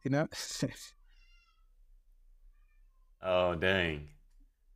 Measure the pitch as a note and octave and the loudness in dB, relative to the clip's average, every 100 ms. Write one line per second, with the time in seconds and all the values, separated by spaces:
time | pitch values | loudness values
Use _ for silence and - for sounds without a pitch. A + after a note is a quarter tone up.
0 | C#3 C#3 D#3+ - - - - - - - | -2 0 0 -6 -10 -4 -6 -6 -18 -20
1 | - - - - _ _ _ _ - - | -20 -20 -20 -20 _ _ _ _ -20 -20
2 | _ _ - - - - _ _ - _ | _ _ -20 -20 -20 -20 _ _ -20 _
3 | _ - F#2 F2+ F2+ E2+ F#2 F#2+ E2+ D2+ | _ -8 0 2 4 2 2 2 2 -2
4 | D2 - _ - - _ _ | -10 -20 _ -20 -20 _ _